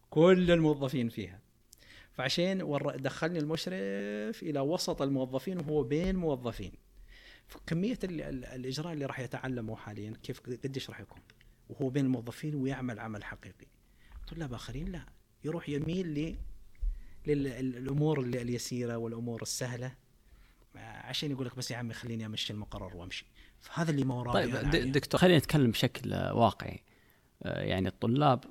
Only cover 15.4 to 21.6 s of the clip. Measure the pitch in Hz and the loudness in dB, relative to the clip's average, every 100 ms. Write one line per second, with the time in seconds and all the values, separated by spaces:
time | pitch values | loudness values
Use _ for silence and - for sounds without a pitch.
15.4 | 143 165 151 143 151 180 175 147 160 - | -6 -6 -4 -2 -2 -2 -2 -2 -4 -4
16.4 | - - - - - - - - - 147 | -8 -10 -14 -2 -2 -2 -6 -6 0 2
17.4 | 139 120 131 123 131 139 151 147 123 123 | 2 -2 -4 -2 -2 2 4 4 0 -2
18.4 | 120 120 - 123 123 117 117 117 120 113 | -2 -2 -2 -4 -2 -2 -4 -4 -4 -4
19.4 | 110 - 127 123 127 - _ _ _ - | -4 -4 -4 -4 -8 -10 _ _ _ -20
20.4 | - _ - - 110 107 117 131 151 131 | -20 _ -20 -20 -16 -14 -8 -4 -4 -2
21.4 | 127 127 | -4 -6